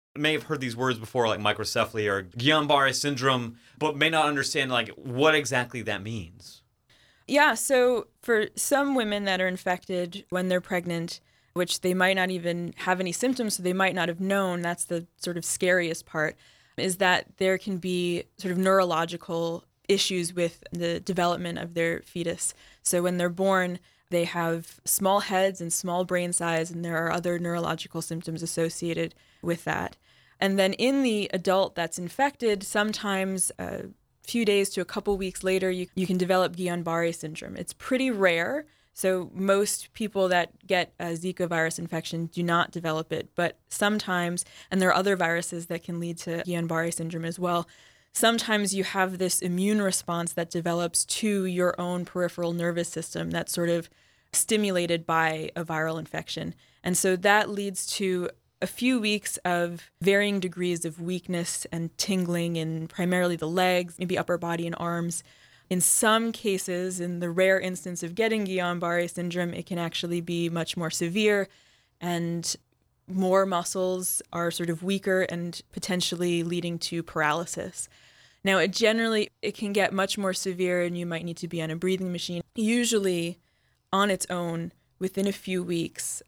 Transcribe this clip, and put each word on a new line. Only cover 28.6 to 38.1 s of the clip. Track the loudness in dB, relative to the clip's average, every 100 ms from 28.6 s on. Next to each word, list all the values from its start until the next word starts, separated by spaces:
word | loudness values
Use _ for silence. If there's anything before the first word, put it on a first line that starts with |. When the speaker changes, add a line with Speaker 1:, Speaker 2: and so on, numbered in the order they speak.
| -2 -2 -4 -2 -4 -6 _ _
Speaker 2:
with | -4 -4
that. | -2 -2 -4 -10 _ _ _ -2
And | 0 4
then | 2
in | 2 2 2
the | 2 2 0
adult | -2 2 2 2 0
that's | -4 -4
infected, | -8 0 0 2 0 0
sometimes | 0 0 0 0 -2 0 0 0 -2 -4
a | -8 -8 -10 -16 _ _
few | -4 0
days | 4 4 2
to | 0
a | -4
couple | -4 -2 -2
weeks | -2 -4
later, | 0 2 2
you, | -2 -4 -2
you | 0
can | 2
develop | 4 4 2 0
Guillain-Barré | -4 -2 -2 0 0 -2
syndrome. | -8 -10 -10 -10
It's | -10
pretty | -10 -2 0
rare. | 2